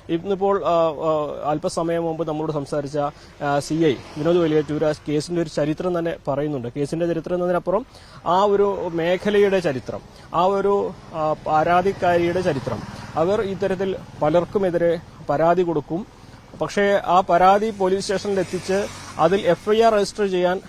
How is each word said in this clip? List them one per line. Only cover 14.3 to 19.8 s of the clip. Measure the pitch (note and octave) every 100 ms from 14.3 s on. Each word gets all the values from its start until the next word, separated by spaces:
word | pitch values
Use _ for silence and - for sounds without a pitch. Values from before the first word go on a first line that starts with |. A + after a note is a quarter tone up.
| F3 E3+ G#3+ F#3 E3 E3+ E3+ - - D#3
പരാതി | C#3+ E3 F3
കൊടുക്കും. | E3+ D3+ - E3 B3+ - - - - -
പക്ഷേ | D#3 G#3 G3+ G3+
ആ | - F3+
പരാതി | F#3+ E3+ F#3 G3+ A3
പോലീസ് | G3+ F#3 G3
സ്റ്റേഷനിൽ | F#3+ F#3+ G#3 G3
എത്തിച്ച് | F3 F3+ E3 G3 G#3+ - - -
അതിൽ | E3 G3+ F3
എഫ് | E3+ G#3+
ഐ | A3